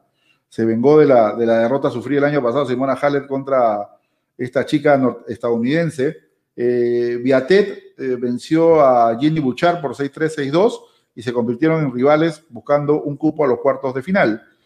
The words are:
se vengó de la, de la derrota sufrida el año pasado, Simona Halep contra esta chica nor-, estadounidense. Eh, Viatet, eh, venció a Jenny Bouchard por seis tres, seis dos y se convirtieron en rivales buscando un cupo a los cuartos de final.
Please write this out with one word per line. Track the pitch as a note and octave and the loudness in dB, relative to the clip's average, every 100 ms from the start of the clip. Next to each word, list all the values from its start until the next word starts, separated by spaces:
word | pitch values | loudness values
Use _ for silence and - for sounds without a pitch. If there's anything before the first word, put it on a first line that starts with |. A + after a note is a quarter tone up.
| _ _ _ _ _ | _ _ _ _ _
se | - A2+ | -4 -2
vengó | A2+ C3 D3+ | 2 4 6
de | D3 | 6
la, | B2+ G#2+ | 6 4
de | G#2+ A2+ | 2 0
la | A2+ | 2
derrota | A#2 C3 C3+ | 2 0 -2
sufrida | B2 A2+ C#3+ | -4 -4 0
el | |
año | D3 D3 | 0 0
pasado, | A#2+ C3 B2+ | 0 -2 -2
Simona | B2 C3+ | -2 -2
Halep | C3 D3 C#3+ C3+ | 0 0 -2 -4
contra | C3+ C3+ C3+ A#2 G#2 G2+ _ _ _ _ - | -8 -2 0 2 0 -8 _ _ _ _ -12
esta | B2+ C3+ | -6 -4
chica | A#2 D3+ D3 C#3 | -2 0 2 2
nor-, | B2+ A2+ - | 2 -2 -10
estadounidense. | G#2+ A#2+ A#2 A#2+ D#3+ E3 C3 C#3 D#3+ _ _ _ | -8 -4 -2 0 -2 -2 -2 -4 -4 _ _ _
Eh, | - B2 A#2+ A#2+ A#2+ A#2+ A#2+ | -6 -2 0 0 -2 -2 -4
Viatet, | B2+ C3 C3 F#3+ G3 - - - | 0 0 2 2 2 -6 -20 -12
eh, | C3 B2 | -6 -4
venció | B2 B2 - D#3+ E3 D#3+ | -4 -6 -2 2 4 4
a | C3+ B2 A#2 A2+ | 4 4 2 2
Jenny | D3+ D#3+ | 0 0
Bouchard | C3 B2 E3+ E3 | -2 0 0 0
por | D3 | -6
seis | A#2+ C#3 | -6 -8
tres, | - D#3 | -4 -6
seis | D#3 C3+ | -4 -2
dos | D#3 A3+ - - _ _ | 2 0 -2 -14 _ _
y | - | -12
se | A2+ | -6
convirtieron | A#2+ A#2 A#2+ D#3+ D#3+ | -4 -4 0 0 0
en | D3 | -2
rivales | B2 C3+ D3+ E3 D#3+ _ | 0 2 2 0 -4 _
buscando | B2 - D3 C#3+ D3+ | -20 -2 -2 0 -2
un | D3 C#3 | -2 -4
cupo | D#3 D3+ | -4 0
a | C#3+ | 0
los | A#2+ | 0
cuartos | C#3 C3 C3+ | 0 -2 -4
de | B2+ | -6
final. | D3+ G3 C3+ G#2+ - _ | -2 0 0 -2 -8 _